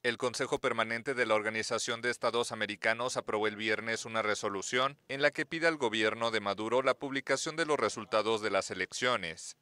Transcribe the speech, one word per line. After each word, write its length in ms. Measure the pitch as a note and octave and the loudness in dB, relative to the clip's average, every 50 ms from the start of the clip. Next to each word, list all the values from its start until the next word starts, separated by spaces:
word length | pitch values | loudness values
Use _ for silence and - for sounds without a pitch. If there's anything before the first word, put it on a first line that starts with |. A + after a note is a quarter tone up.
| - | 0
El 140 | B2 A#2 | -2 -2
Consejo 420 | G#2 B2+ B2 A2 - C3+ A#2+ D3 C3+ | 0 -2 -2 -2 -2 -2 -2 -2 0
Permanente 540 | - B2+ A#2 A2+ A2+ A2+ A#2 A#2 A2+ C#3+ C3 | 0 0 0 0 0 0 -2 -4 -4 -4 0
de 120 | B2 A#2+ | 0 2
la 100 | A2 A2 | 4 4
Organización 680 | G#2+ G#2 A2 A2 A2 G#2+ - A#2+ A2 - - A#2+ A#2 | 2 2 0 -2 -2 -2 -2 -2 -2 -2 -2 -4 -2
de 80 | A#2 B2 | -2 -2
Estados 420 | A#2+ - - A#2+ A2 A#2+ A#2 - | -2 0 -2 0 2 2 0 0
Americanos 640 | A#2 A2 G#2+ G2 G#2+ - - A2 A2+ A2+ B2 B2+ - | -2 -4 -2 -4 -4 0 0 0 2 2 -2 -2 -2
aprobó 320 | B2+ - - A2 G#2 G#2+ | -2 -2 -2 0 2 0
el 80 | G#2+ G#2 | 0 0
viernes 480 | G#2 A2 A2 G#2+ G#2 A2 A2+ A2+ A2 - | 0 0 0 0 0 0 -4 -4 -4 -4
una 180 | A#2+ A2+ A2+ | -4 -2 0
resolución 760 | G#2+ G#2+ G#2 - - G#2 G2 F#2+ F#2 - - B2+ C3 C#3 C#3+ _ _ | 0 0 0 0 -2 -4 -4 -4 -4 -2 0 0 0 0 -2 _ _
en 140 | - C3 C#3 | -10 -2 2
la 100 | C#3+ D3 | 2 2
que 140 | - - D#3 | 2 2 -6
pide 220 | _ E3+ E3 D#3 | _ -4 2 2
al 100 | E3 D#3+ | 2 2
gobierno 520 | D3 C3+ A2+ G#2+ A2+ G#2+ G#2+ A2 A2+ A#2 A#2 | 2 0 2 2 4 4 2 2 2 0 0
de 100 | A2 G#2+ | 0 0
Maduro 400 | G2+ G2+ G2 G2 G#2+ A2+ A#2 C3 | 0 0 -2 0 0 2 2 4
la 140 | C3 C3+ B2 | 4 4 0
publicación 600 | _ - C3+ C3+ C3+ - - C#3 C3 - D#3+ D#3 | _ -2 -6 -6 -6 0 0 0 0 0 -4 -2
de 100 | D#3+ E3 | -2 0
los 140 | D3+ D3 B2+ | 0 2 2
resultados 600 | A2+ G#2 - A#2 G#2+ - - G#2+ G2+ A2 A2+ G#2+ | 2 0 0 -2 -6 0 0 2 2 2 0 0
de 80 | G#2+ G#2 | 0 2
las 200 | G2+ G2 - - | 0 0 0 0
elecciones. 840 | G#2 F#2 F#2 - - - B2 B2+ B2 G#2+ F#2 E2 D#2+ - - - - _ | -4 -4 -4 -4 -4 -2 0 0 0 0 -2 -6 -8 -10 -14 -16 -16 _